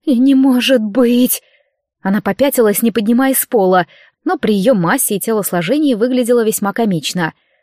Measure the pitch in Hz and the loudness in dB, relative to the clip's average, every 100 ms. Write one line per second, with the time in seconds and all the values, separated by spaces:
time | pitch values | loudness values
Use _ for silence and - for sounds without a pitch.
0 | 320 240 269 269 269 247 233 254 214 214 | -2 2 4 4 4 2 2 0 0 0
1 | 240 240 254 - _ _ _ _ _ _ | 2 2 0 -2 _ _ _ _ _ _
2 | 190 202 202 196 277 254 220 202 233 226 | -4 -2 -2 -2 0 2 0 2 -2 0
3 | 208 240 269 254 - 226 185 185 175 _ | 0 0 0 -2 -2 0 2 2 0 _
4 | _ _ 311 359 214 202 208 214 170 262 | _ _ -4 -2 0 0 2 2 0 -2
5 | - 202 - 220 180 180 165 294 294 214 | -2 -4 -4 -4 -2 -4 -2 0 0 0
6 | 247 254 233 240 220 214 202 233 220 165 | 0 0 0 0 0 -2 -4 -2 -2 -2
7 | - 185 160 - _ _ | -4 -6 -6 -8 _ _